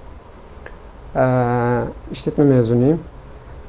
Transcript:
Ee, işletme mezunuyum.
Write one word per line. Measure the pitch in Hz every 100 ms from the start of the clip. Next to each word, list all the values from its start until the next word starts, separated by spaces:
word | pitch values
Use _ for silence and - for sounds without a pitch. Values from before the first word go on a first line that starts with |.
| - - - - - - - - - - - 143
Ee, | 127 127 120 120 120 120 113 - -
işletme | - 160 156
mezunuyum. | 143 127 113 120 131 165 - - - - - -